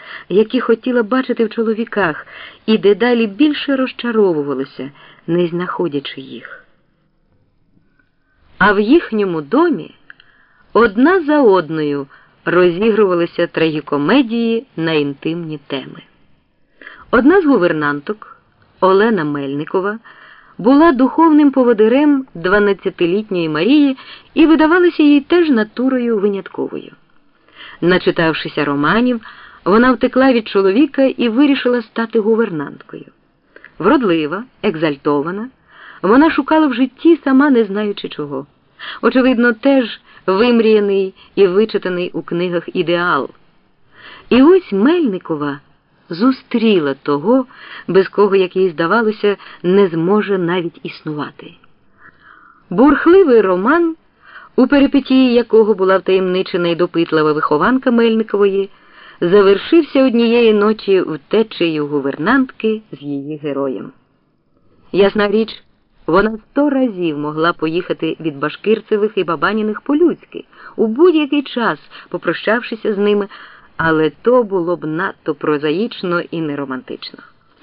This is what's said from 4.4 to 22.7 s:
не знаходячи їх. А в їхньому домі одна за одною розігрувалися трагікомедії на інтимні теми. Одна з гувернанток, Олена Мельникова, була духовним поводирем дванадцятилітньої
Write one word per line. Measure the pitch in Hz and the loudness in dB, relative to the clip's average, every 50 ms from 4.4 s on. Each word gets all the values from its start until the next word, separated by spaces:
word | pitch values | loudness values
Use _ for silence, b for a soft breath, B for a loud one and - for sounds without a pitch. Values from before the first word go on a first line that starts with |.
| 143 143 139 127 135 - - - 127 143 147 b b b b b b | -4 -4 -4 -6 -8 -10 -10 -14 -16 -16 -16 b b b b b b
не | - 170 175 175 | -4 -2 -2 -2
знаходячи | 165 170 175 180 - - - 180 165 143 143 143 - - 139 | -2 -4 -6 -6 -6 -6 -6 -6 -4 -6 -6 -8 -10 -14 -16
їх. | 135 131 127 110 - - - - - _ _ _ _ _ _ _ _ _ _ _ _ _ _ _ _ _ _ _ _ _ _ _ _ _ _ _ _ _ _ _ _ _ _ _ _ _ _ - | -16 -16 -16 -18 -18 -20 -20 -20 -20 _ _ _ _ _ _ _ _ _ _ _ _ _ _ _ _ _ _ _ _ _ _ _ _ _ _ _ _ _ _ _ _ _ _ _ _ _ _ -2
А | 190 208 | 0 0
в | 196 202 | 2 2
їхньому | 214 214 285 339 - - 226 214 202 190 170 160 | 2 4 2 2 2 0 -4 -2 -2 -2 -4 -6
домі | 147 139 220 285 349 349 269 160 147 - - _ _ _ - b b b b b b b b b b b | -6 -2 0 0 2 2 0 -4 -8 -14 -20 _ _ _ -20 b b b b b b b b b b b
одна | - 202 233 226 185 214 262 320 370 381 311 | 0 2 2 2 2 2 2 2 2 2 0
за | 269 302 294 | 0 0 2
одною | 269 214 190 185 165 143 160 156 151 147 143 143 135 - b b b b b b - | 4 4 4 2 0 -2 -6 -6 -4 -4 -4 -6 -8 -12 b b b b b b -6
розігрувалися | 165 165 180 180 180 165 180 214 233 208 220 214 190 180 170 170 170 - - 170 | -2 2 2 2 2 2 0 0 0 2 2 2 2 0 0 -2 -4 -4 -4 -6
трагікомедії | 170 - 180 165 160 151 151 - - 147 143 143 160 220 285 262 214 226 233 233 226 226 226 - _ - | -4 -2 -2 -2 -2 -2 -4 -6 -4 -4 -2 0 0 2 0 0 0 -2 -4 -2 -2 -2 -4 -6 _ -8
на | 165 165 165 | -6 -4 -2
інтимні | 165 151 143 143 139 - - 160 165 175 170 156 156 147 _ | -2 -2 -2 -4 -6 -8 -8 -8 -8 -8 -8 -10 -12 -12 _
теми. | - 143 135 131 143 - 170 - _ _ _ _ _ _ _ _ _ _ _ _ _ B B B B B B B B | -10 -10 -10 -10 -12 -18 -20 -20 _ _ _ _ _ _ _ _ _ _ _ _ _ B B B B B B B B
Одна | - 247 226 285 359 403 | 0 2 4 4 4 4
з | 339 | 4
гувернанток, | 285 269 202 175 170 160 156 147 143 147 147 139 - 214 214 - - - _ _ _ _ _ _ _ _ - | 4 2 4 2 0 0 0 -2 -4 -4 -6 -6 -10 -10 -12 -12 -20 -20 _ _ _ _ _ _ _ _ -2
Олена | 185 185 190 196 208 233 226 180 151 | 2 2 4 4 2 2 0 -2 -2
Мельникова, | 147 147 143 139 135 139 143 156 - - 190 185 202 214 226 B B B B B B B B B B B B | -4 -6 -6 -6 -6 -6 -6 -6 -6 -6 -4 -4 -6 -8 -10 B B B B B B B B B B B B
була | 175 226 277 285 320 339 | 0 2 4 6 6 4
духовним | 285 226 262 240 - - 330 330 302 294 302 285 | 4 2 0 0 2 2 2 4 4 4 4 4
поводирем | 269 269 254 240 233 196 214 220 240 277 302 294 285 269 262 - - | 4 2 2 2 4 2 2 2 4 2 2 2 2 0 -2 -6 -10
дванадцятилітньої | 175 165 185 196 208 208 202 | -6 -4 0 0 2 2 2